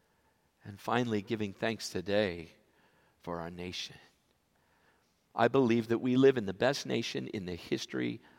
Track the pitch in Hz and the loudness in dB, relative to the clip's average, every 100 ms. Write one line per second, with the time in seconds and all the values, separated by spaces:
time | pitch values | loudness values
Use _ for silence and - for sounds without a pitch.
0 | _ _ _ _ _ _ 107 98 - 117 | _ _ _ _ _ _ -18 -10 -2 0
1 | 120 107 98 110 104 - 113 107 - 95 | 2 0 -2 -4 -4 -4 -4 -4 -6 -6
2 | 90 101 104 85 80 - _ _ _ _ | 0 2 2 -2 -10 -18 _ _ _ _
3 | _ _ - 85 85 87 90 - - - | _ _ -8 -8 -8 -8 -8 -8 -10 -14
4 | - _ _ _ _ _ _ _ _ _ | -20 _ _ _ _ _ _ _ _ _
5 | _ _ _ - 120 135 123 117 113 117 | _ _ _ 2 4 6 4 4 2 0
6 | 127 127 135 127 98 95 120 143 131 120 | 2 6 6 6 0 0 0 0 -2 -4
7 | - 135 127 107 90 87 - 135 - 131 | -4 -6 -6 -8 -6 -8 -4 -6 -4 -6
8 | - 117 - | -4 -6 -14